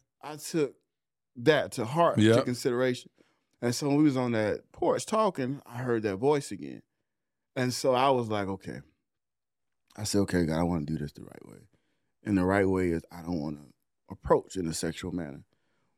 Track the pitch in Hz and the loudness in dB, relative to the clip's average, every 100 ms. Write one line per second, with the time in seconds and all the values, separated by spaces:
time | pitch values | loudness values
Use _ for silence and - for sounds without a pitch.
0 | _ _ 139 151 - 170 135 - _ _ | _ _ -16 -14 -6 -2 -2 -4 _ _
1 | _ _ _ 127 120 147 87 - 110 156 | _ _ _ 0 2 4 2 -4 -2 2
2 | 165 123 107 113 131 120 139 123 127 127 | 4 6 6 6 4 -2 -2 0 0 -2
3 | - _ _ _ _ _ 120 123 151 143 | -8 _ _ _ _ _ -4 -2 2 4
4 | 151 131 123 113 107 78 - - 349 - | 4 4 0 0 0 -2 -8 -4 -2 0
5 | - 214 214 - 127 143 - 120 127 117 | 0 0 0 0 -4 -6 -10 -8 -2 0
6 | 107 95 135 147 - 92 71 57 - _ | 0 0 0 0 -2 -10 -12 -14 -18 _
7 | _ _ _ _ _ 135 123 117 139 123 | _ _ _ _ _ -4 -2 0 2 4
8 | 135 127 113 107 95 95 - - - _ | 4 2 0 -2 -4 -6 -10 -14 -16 _
9 | _ _ _ _ _ _ _ _ _ - | _ _ _ _ _ _ _ _ _ -10
10 | 104 104 98 90 80 78 87 85 73 78 | -2 0 2 2 2 2 0 0 -2 -4
11 | 73 - - - - 50 - _ _ _ | -6 -12 -20 -20 -20 -20 -20 _ _ _
12 | _ _ 110 98 90 101 95 92 90 82 | _ _ -2 0 2 2 2 2 0 -2
13 | - 87 82 87 73 73 71 _ _ _ | -6 -12 -6 -6 -6 -8 -14 _ _ _
14 | - 101 - 147 - 95 82 80 82 - | -20 -12 0 0 0 -6 -6 -4 -6 -6
15 | 90 87 76 69 - _ _ _ _ | -8 -8 -8 -12 -20 _ _ _ _